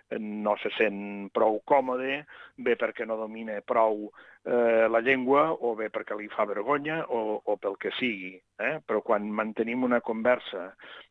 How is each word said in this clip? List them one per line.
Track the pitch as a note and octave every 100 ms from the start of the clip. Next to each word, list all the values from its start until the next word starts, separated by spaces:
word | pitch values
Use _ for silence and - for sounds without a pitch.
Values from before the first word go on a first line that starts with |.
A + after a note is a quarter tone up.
| _
no | A2+ G#2+ G#2+ G#2 G#2
se | G#2+
sent | - G#2+ G2+ G2+ G2+ G2
prou | - A2 G#2+ -
còmode, | C#3+ B2+ B2+ C3 C#3+ D3+ - - -
bé | A#2+ A#2
perquè | A2+ - A2
no | A2
domina | A2 A2+ A2 G#2
prou, | - A#2 A2 G#2+ G#2+ - - -
eh, | - B2 A#2 A2+ A2+
la | A#2
llengua, | A#2+ C3+ B2+ C#3+ D#3+ E3
o | A#2+ G#2+
bé | A2
perquè | A2 G#2+ G#2+
li | G#2+
fa | -
vergonya, | G#2 G2+ A2+ C#3+ D3 D#3+ -
o, | A#2+ A2 G#2+ -
o | G2+
pel | G2+ G2
que | G2
sigui. | - B2+ G2 F#2 F#2 _ -
Eh? | A2+ D#3 -
Però | A2
quan | - G#2 G#2
mantenim | G#2+ A2 G#2+ A2+ B2 B2+
una | A#2+
conversa, | - A2+ A#2 B2 - F#2+ F2+ - - - -